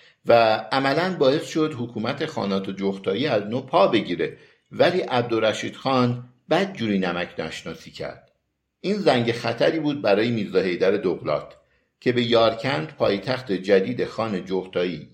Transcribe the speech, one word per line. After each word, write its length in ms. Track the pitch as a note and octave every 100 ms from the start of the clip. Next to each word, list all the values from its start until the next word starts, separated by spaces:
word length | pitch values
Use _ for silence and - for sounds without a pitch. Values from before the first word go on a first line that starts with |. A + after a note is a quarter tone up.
| _ _ -
و 80 | A#2 A2+ A2 G#2+
عملاً 440 | C#3 C#3 D3 F#3 F3
باعث 280 | C3 D#3 -
شد 280 | E3 D#3 A#2+
حکومت 460 | A#2+ G#2+ A2 C#3+ D#3+
خانات 440 | - G2+ G2 F#2+
جغتایی 580 | F#2+ G2 F#2+ A2 A#2 D3
از 160 | A2+
نو 180 | G2+ B2
پا 260 | B2+ E3+ G3
بگیره، 500 | A2+ E2 E2+ D#2+ - - _ _
ولی 300 | G2+ D#3 F3+
عبدالرشید 760 | - B2 A#2 A2+ G#2+ G#2+ A2 -
خان 480 | C3+ C3 B2 B2 - _ -
بدجوری 500 | D#3+ G3 F#3+ A2+ G2
نمک 300 | F#2 F2 F2 -
نشناسی 540 | D#2+ - E2+ D#2+ D#2+
کرد. 400 | - C#2+ - _ _ _ _ _ _
این 140 | F3 G#3
زنگ 360 | D#3 B2+ A#2
خطری 480 | A2+ A#2 A#2+ D3 D#3+
بود 220 | D3 C#3+
برای 300 | G#2+ G2+ A#2+
میرزا 280 | A2+ F#2 F2+
حیدر 320 | F#2+ F2 F#2
دوغلات 640 | G2+ F#2+ D2+ D#2+ D2 - - _ _ _ _
که 120 | B2+
به 120 | B2
یارکند، 720 | A#2 A2+ A2+ - C3 D3 D#3 -
پایتخت 540 | A2 G2+ C3+ B2+ -
جدید 540 | F2+ F#2 F#2+ G2 - F2
خان 400 | - A2+ F#2 F#2
جغتایی 640 | F#2 F2+ F2+ F2+ D#2 D2